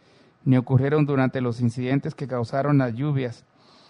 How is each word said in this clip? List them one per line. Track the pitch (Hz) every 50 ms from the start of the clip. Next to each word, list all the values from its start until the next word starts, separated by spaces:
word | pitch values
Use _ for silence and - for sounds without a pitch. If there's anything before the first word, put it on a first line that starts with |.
| _ _ _ _ _ _ _ _ -
ni | 143 127
ocurrieron | 127 120 - 135 123 135 139 151 156 151
durante | 139 143 131 131 127 - 135
los | 123 120 110 120
incidentes | 123 117 - 127 127 127 135 143 - 156 143
que | - 143
causaron | 123 127 120 117 - - 139 139 147 147
las | 139 131 123 110
lluvias. | 117 143 151 143 135 127 123 120 - _ _ _ _ _ _ _ _ _ _